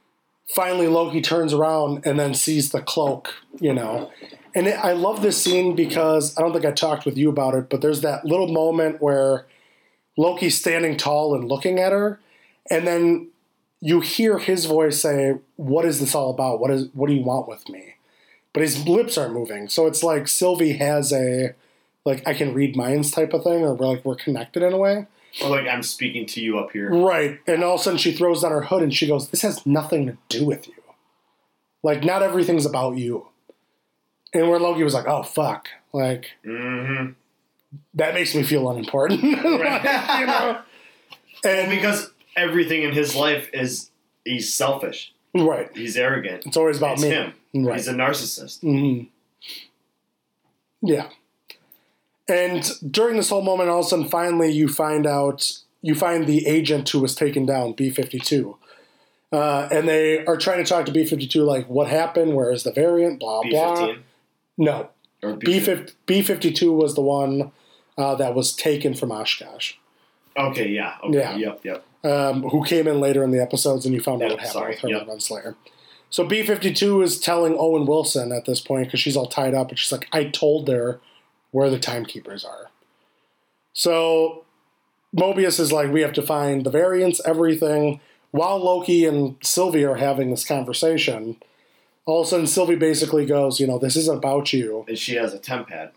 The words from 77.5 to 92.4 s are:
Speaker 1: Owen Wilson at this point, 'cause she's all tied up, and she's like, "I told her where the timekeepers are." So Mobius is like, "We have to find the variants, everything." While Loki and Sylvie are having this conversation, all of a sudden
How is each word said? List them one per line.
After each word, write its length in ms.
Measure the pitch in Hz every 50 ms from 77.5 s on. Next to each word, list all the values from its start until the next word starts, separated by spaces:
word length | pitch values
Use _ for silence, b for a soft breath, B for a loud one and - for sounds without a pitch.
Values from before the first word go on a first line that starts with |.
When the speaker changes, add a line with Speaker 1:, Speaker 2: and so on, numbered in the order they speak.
| 160
Speaker 1:
Owen 280 | 147 160 165 160 151 143
Wilson 440 | 139 151 156 143 - - 135 120 120
at 140 | 123 120 -
this 160 | 135 127 -
point, 300 | - - 135 131 127 127
'cause 80 | - 123
she's 180 | - 147 131
all 80 | 139 123
tied 300 | - - 147 135 131 131
up, 140 | 131 131 131
and 100 | 120 -
she's 120 | - -
like, 160 | 139 131 - - -
"I 120 | 156 143
told 420 | 147 - - 160 147 151 151 143
her 320 | 135 127 120 120 123 123 - b b b b b b b b _ _
where 180 | - 131 139 135
the 100 | 131 127
timekeepers 640 | - - 123 120 113 - - 110 - 104 101 101 -
are." 240 | - - - - - _ _ _ _ _ _ _ _ _ _ _ _ _ _ _ _ _ _ _ _ -
So 720 | - - 170 165 165 165 165 160 160 160 160 160 - - _ _ _ _ _ _ _ _ _ _ _ _ _ -
Mobius 440 | - 185 196 196 190 190 180 - -
is 120 | 160 143
like, 200 | 156 151 143 139
"We 100 | 143 160
have 120 | 151 143 -
to 80 | 151
find 420 | 143 - 151 147 143 143 139 135 131
the 60 | 135
variants, 500 | 135 156 180 185 185 180 185 180 175 - -
everything." 760 | 160 160 160 170 160 156 156 165 151 151 151 147 147 147 147 b b b b b b
While 280 | - 147 170 185 196 190
Loki 460 | 180 180 180 175 180 180 175 170 165
and 320 | 160 151 143 139 131 135 -
Sylvie 420 | - - - 175 185 180 160 151 143
are 120 | 139 131
having 340 | 120 139 139 139 135 135 127
this 160 | 123 123 -
conversation, 920 | - 147 135 131 123 120 - 165 160 165 143 - 139 117 110 110 117 113 - b b b b b b b b b b b b b
all 160 | 160 160 170
of 60 | 160
a 20 | 165
sudden 160 | 185 170